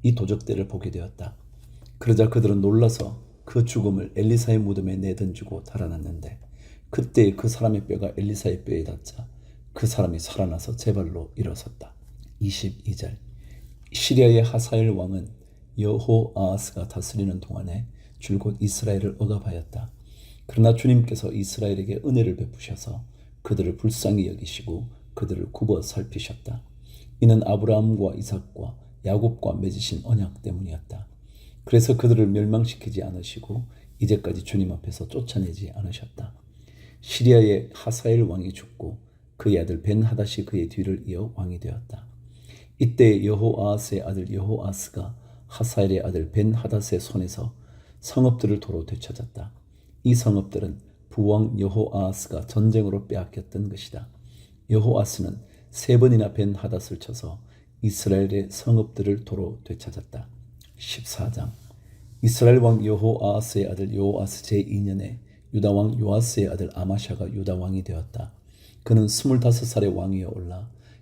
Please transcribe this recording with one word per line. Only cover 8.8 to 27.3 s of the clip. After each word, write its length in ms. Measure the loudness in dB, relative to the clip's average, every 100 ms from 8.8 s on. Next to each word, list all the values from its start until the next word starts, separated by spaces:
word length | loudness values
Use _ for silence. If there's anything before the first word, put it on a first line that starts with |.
닿자 420 | -4 -10 -14 -16 -18 -18 -20 -20 -20
그 140 | -4 -2
사람이 320 | 0 0 -2
살아나서 580 | -6 -4 -2 -4 -8 -4
제발로 560 | -2 -2 -2 -6 -10
일어섰다. 600 | -6 -6 -6 -12 -16 -20 -20 -20 -20 -20 -6
이십이 540 | -4 -2 -6 -6 -8
절. 220 | -8 -10 -12 -16 -20 -20 -20 -20 -20 -14
시리아의 520 | -6 2 6 8 8
하사엘 480 | 6 0 0 2 2
왕은 400 | 0 -2 -6 -8 -14 -20 -20 -12 -4
여호아하스가 1120 | -2 0 4 4 4 0 -2 -2 -6 -10 -10
다스리는 520 | -8 -8 -4 -4 -4
동안에 460 | -8 -10 -8 -8 -8 -14 -20 -16
줄곧 400 | -4 -2 -2 -2
이스라엘을 560 | -2 -2 -2 0 -2 -2
억압하였다. 720 | -2 -2 -4 -8 -10 -10 -12 -14 -20 -20 -20 -20
그러나 300 | -4 4 6
주님께서 580 | 6 6 4 4 -2 -6
이스라엘에게 720 | -6 -6 -4 -4 -2 -4 -6
은혜를 320 | 0 2 2 0
베푸셔서 640 | -8 -10 -14 -12 -10 -12 -12 -20 -20 -16
그들을 380 | -4 -2 -2 -2
불쌍히 480 | -2 0 0 2 0
여기시고 600 | -4 -10 -12 -10 -10 -10 -14 -18
그들을 380 | -8 -6 -6 -8
굽어 280 | -4 0 0
살피셨다. 800 | -2 -8 -8 -10 -12 -12 -10 -10 -12 -20 -20 -20 -20 4
이는 220 | 6